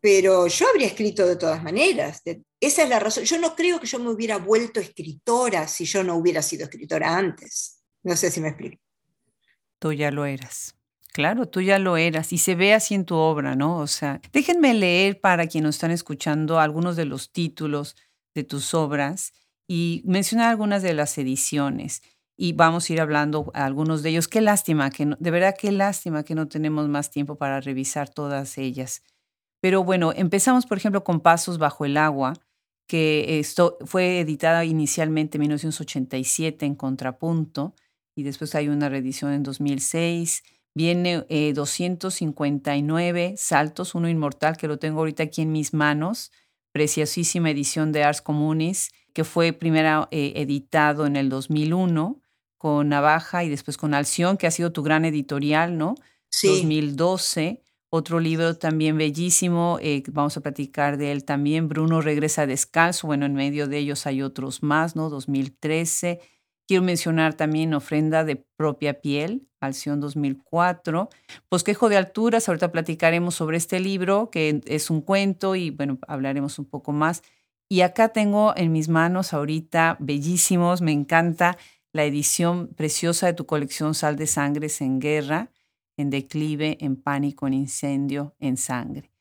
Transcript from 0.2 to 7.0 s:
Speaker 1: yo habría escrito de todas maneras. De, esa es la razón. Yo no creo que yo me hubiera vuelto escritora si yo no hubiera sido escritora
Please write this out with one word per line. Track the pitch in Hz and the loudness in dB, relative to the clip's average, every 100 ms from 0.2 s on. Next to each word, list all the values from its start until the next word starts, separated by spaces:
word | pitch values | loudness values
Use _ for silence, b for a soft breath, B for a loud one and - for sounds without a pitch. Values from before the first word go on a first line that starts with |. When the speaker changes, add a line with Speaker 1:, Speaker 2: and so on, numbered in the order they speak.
| 190 185 175 | 6 6 4
Speaker 1:
yo | - 523 | 4 4
habría | 427 240 | 4 2
escrito | - 214 - 180 | 0 -2 2 2
de | 175 | 2
todas | 165 160 | 0 -2
maneras. | 160 190 339 240 147 160 | -4 0 2 2 -4 -6
De, | - 170 _ _ | -10 -12 _ _
esa | 277 294 | 0 2
es | 294 | 2
la | 233 | 2
razón. | 208 220 | 0 -2
Yo | 220 330 | -2 0
no | 339 - | -2 0
creo | 349 349 | 0 0
que | 233 | -4
yo | 254 | -6
me | 240 | -4
hubiera | 220 226 208 | -4 -2 -4
vuelto | 180 220 233 226 | 2 2 2 -6
escritora | 185 - 156 143 - 240 247 190 156 | -8 -12 -14 -10 0 2 2 0 -2
si | - 165 | -6 -2
yo | 202 | -2
no | 185 170 | 0 2
hubiera | 170 156 | 2 0
sido | 147 147 | -2 -6
escritora | 143 - 147 160 | -10 -12 -6 -2